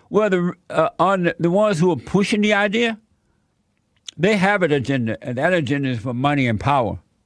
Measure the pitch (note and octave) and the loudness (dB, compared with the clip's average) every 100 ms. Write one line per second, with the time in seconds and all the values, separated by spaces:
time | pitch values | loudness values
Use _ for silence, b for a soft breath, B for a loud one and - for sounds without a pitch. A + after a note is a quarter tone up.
0 | b G3 G#3+ F#3 F3 - - - D#3+ - | b 0 0 0 -2 -6 -6 -2 -2 0
1 | F3 G3 F3 - E3+ D#3 G#3+ E3 F3+ D3 | 0 2 0 0 0 2 2 2 2 0
2 | - F#3 G3 G#3 G#3 G3+ G#3 A3 A#3 A3 | -2 -2 0 0 2 2 0 0 -2 -4
3 | _ _ _ _ _ _ _ _ _ _ | _ _ _ _ _ _ _ _ _ _
4 | - - F3+ G#3 F#3+ G#3 E3+ C#3+ A#2+ C3+ | -20 -2 0 2 2 2 2 0 0 -2
5 | A2+ G#2+ - B2 D#3+ F3+ B2+ C#3+ C3+ A#2+ | -2 -4 -6 -2 0 0 0 -2 -2 -4
6 | B2+ A#2+ C#3 C#3+ B2 A2 - C#3+ G#2+ F2 | -6 -2 0 0 0 0 0 0 0 -6
7 | - _ | -14 _